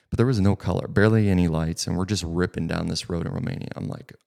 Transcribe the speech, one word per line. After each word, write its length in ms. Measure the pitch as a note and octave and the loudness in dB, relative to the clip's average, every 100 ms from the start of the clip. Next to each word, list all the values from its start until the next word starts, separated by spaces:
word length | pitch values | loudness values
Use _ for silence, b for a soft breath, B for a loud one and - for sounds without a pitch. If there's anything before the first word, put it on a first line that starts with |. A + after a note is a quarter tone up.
| b | b
But 60 | - | 0
there 100 | A#2+ | 2
was 120 | A#2+ | 4
no 160 | G2 G2+ | 2 2
color, 320 | - F2+ - | 0 -2 0
barely 420 | - G#2 A2 G#2 | 4 6 6 4
any 180 | F#2 F2 | 4 4
lights, 400 | D#2+ E2 E2+ - | 2 -2 -4 -4
and 100 | F2 | -2
we're 80 | F#2 | -2
just 180 | G#2 | -2
ripping 440 | E2+ E2+ F2+ - E2 | -2 0 -2 -2 -4
down 200 | E2+ E2+ | -4 -4
this 220 | E2+ - | -6 -4
road 160 | E2+ E2 | -4 -4
in 80 | |
Romania. 360 | F#2 - - - - | -4 -6 -6 -8 -8
I'm 120 | - | -8
like, 260 | - - - | -10 -14 -20